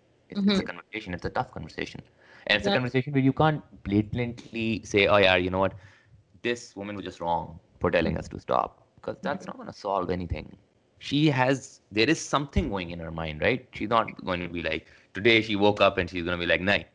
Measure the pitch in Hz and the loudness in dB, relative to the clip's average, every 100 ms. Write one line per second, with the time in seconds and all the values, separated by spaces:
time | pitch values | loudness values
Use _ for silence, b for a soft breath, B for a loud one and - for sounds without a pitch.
0 | _ _ _ 208 196 190 - 87 - 110 | _ _ _ -2 0 0 -2 -12 -12 -12
1 | 92 87 95 117 131 - 80 - 78 - | -8 -8 -6 -6 -6 -10 -12 -8 -10 -10
2 | - b b b - 104 202 139 123 131 | -20 b b b 0 2 4 0 2 -2
3 | 147 139 131 143 156 147 - - 98 104 | 0 2 2 4 2 0 -8 -12 0 0
4 | 107 123 120 117 - 113 113 107 - 101 | 0 -4 -6 -8 -12 -6 -4 -4 0 4
5 | 98 101 92 92 90 92 95 - b b | 6 6 6 4 2 0 0 -2 b b
6 | b b _ _ 117 117 - 98 101 101 | b b _ _ -6 -6 -8 -12 -10 -10
7 | 90 - 85 82 80 80 _ - 90 85 | -10 -8 -4 -4 -6 -16 _ -2 2 2
8 | 82 82 - - - 64 - _ _ _ | 2 -2 -8 -12 -2 0 0 _ _ _
9 | - - - - - 262 226 - 101 98 | -10 -8 -6 -6 -10 -14 -16 -10 -4 -2
10 | 90 90 87 76 - - _ _ _ _ | -2 -4 -4 -8 -8 -20 _ _ _ _
11 | - 143 151 131 127 135 - - _ 104 | -2 2 4 4 2 2 -4 -20 _ 2
12 | 117 160 - 139 143 196 143 98 87 85 | 2 2 0 -2 0 -2 0 -4 -6 -8
13 | 82 82 80 76 98 120 - - 107 113 | -8 -6 -6 0 0 0 -6 -10 0 0
14 | 107 - 71 87 87 87 80 80 _ b | 0 -6 -6 -4 -4 -6 -6 -6 _ b
15 | b 95 113 113 110 98 104 104 98 95 | b 0 4 4 2 2 4 6 2 2
16 | 90 92 85 87 85 82 95 92 - | -4 -4 -4 -2 0 2 2 0 -2